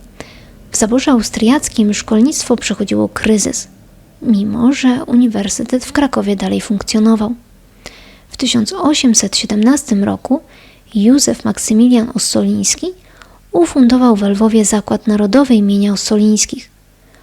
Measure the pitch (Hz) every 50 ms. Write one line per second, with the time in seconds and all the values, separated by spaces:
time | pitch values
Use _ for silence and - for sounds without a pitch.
0 | - - - - - - - - - - - - - - - - 226 202 233 262
1 | - 320 262 233 202 - - - 214 226 277 302 - - - - 214 208 202 -
2 | - - 220 214 233 208 208 - - - 240 226 - - 202 - 202 196 208 208
3 | 214 202 - - - 214 220 208 - - - - - - - - - - - -
4 | _ _ _ - - 247 214 196 202 208 208 240 233 254 285 - 269 254 247 269
5 | - - 247 240 254 233 214 202 202 196 - - 233 - 254 254 - - - 285
6 | 285 262 - 220 202 202 202 190 190 190 202 196 - - 208 190 - - - 214
7 | 214 226 226 214 214 220 240 - - _ - _ _ _ _ _ - - - -
8 | - - - - _ _ - - 262 247 - 240 214 - 381 381 359 277 302 -
9 | - 247 214 - 202 196 - - - - 214 208 214 240 285 285 - - 214 196
10 | 202 214 196 190 - - 254 320 - - - - - - - _ _ - - 214
11 | 202 233 269 285 - - 226 - - 214 202 - - - 220 214 240 247 247 233
12 | 220 254 - 202 - - - 214 202 196 208 208 196 - - - - 370 370 -
13 | _ - _ - - _ _ _ _ _ - 349 339 - - 294 247 233 254 254
14 | 254 240 220 202 202 202 202 202 220 220 214 220 208 - 220 208 - - 220 -
15 | - 220 208 208 208 202 208 269 285 262 240 214 202 202 202 202 202 202 196 196
16 | - - 214 208 208 214 214 208 - - - 262 - - _ _ _ _ _ _
17 | _ _ _ _